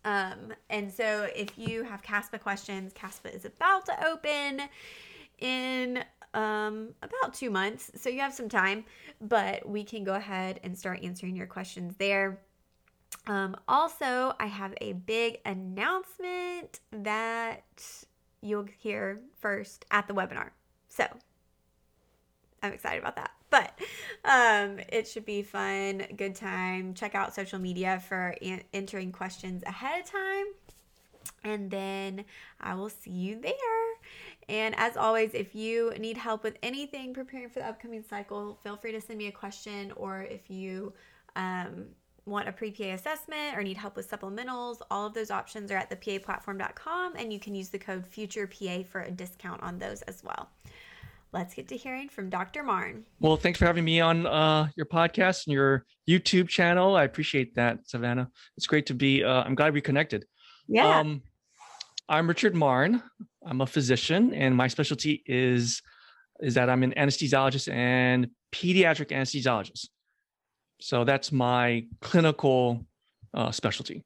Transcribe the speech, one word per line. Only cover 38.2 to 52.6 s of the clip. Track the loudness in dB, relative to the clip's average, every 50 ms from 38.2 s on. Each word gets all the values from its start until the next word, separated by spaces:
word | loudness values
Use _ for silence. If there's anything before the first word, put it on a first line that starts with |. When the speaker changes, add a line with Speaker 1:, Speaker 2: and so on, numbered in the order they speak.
| -10 -10 -10 -10 -10 -10 -14 _
Speaker 1:
feel | _ -14 -14
free | -10 -10 -10
to | -10 -10
send | -12 -12 -10 -10
me | -10 -10
a |
question, | -10 -12 -14 -14 -14 -14 -14 -12 -12 -10 -12 -12 -12
or | -10 -10 -10 -10 -10
if | -10 -12 -14 -16 _ -14
you, | -12 -10 -10 -10 -10 -10 -10 -12 -14 _ _ _ _ _ _ -12 _
um, | -6 -6 -4 -4 -6 -8 -8 -12 -14 -16 -18 -20 _ _ _ _ _ _
want | -8 -6 -6 -6
a | -6
pre-P | -8 -8 -10 -10 -8 -8 -8 -8
A |
assessment | -8 -8 -6 -8 -8 -8 -10 -10 -8 -8 -6 -6 -6
or | -6
need | -6 -6 -6 -8
help | -12 -12 -10
with | -12 -10 -10
supplementals, | -10 -10 -10 -10 -10 -10 -8 -8 -8 -8 -8 -8 -10 -12 -8 _
all | -4 -4 -4
of | -4 -6
those | -6 -6 -4
options | -4 -6 -6 -8 -12 -12 -8 -4
are | -4 -4
at | -4 -4
the | -10
P | -10 -6 -6 -6
A | -6
platform | -6 -6 -8 -8 -6 -8 -6 -6
dot | -6 -8 -8
com, | -10 -8 -6 -4 -4 -4 -4 -6
and | -8 -8 -8
you | -8 -8
can | -8 -8 -8
use | -8 -8 -8
the | -10 -10
code | -8 -8 -8 -8 -8
future | -10 -10 -10 -10 -8 -6 -6 -8
P | -8 -8 -10 -8 -6
A | -6 -6
for | -8 -8 -10 -10
a | -8 -8
discount | -10 -10 -10 -14 -14 -14 -12 -12 -10 -8
on | -8 -8 -8 -8
those | -8 -8 -8 -10
as | -12 -14 -16 -12
well. | -10 -10 -10 -10 -10 -14 _ _ _ -20 -20 -20 -20 -20 -20 -20 -20 -20 -20 -20 _ _
Let's | -6 -6 -6 -6 -10
get | -14 -12 -10
to | -12
hearing | -10 -8 -8 -10 -10 -10 -12
from | -10 -10 -8 -6
Doctor | -4 -4 -6 -6 -8 -6